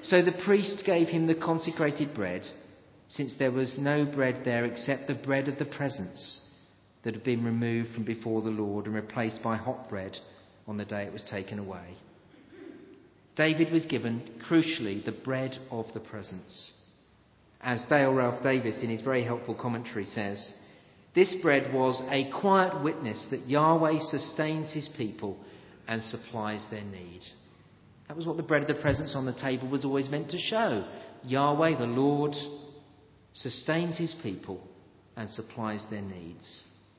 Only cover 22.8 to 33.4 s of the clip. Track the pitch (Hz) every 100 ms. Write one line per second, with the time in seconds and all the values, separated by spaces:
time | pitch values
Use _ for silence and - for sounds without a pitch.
22.8 | 143 - 123 107 - 135 127 143 156 165
23.8 | 160 156 156 143 - - 156 156 156 156
24.8 | - - 110 - 104 92 - - - -
25.8 | - 113 110 110 - 117 107 107 - 107
26.8 | 101 95 90 90 - - - - - -
27.8 | - - - 151 165 160 156 151 139 143
28.8 | 151 135 151 139 131 120 135 127 131 139
29.8 | 139 139 135 151 160 175 - 220 220 113
30.8 | - - - - 127 131 143 147 160 147
31.8 | 117 120 139 143 147 143 - - - -
32.8 | - - - - _ -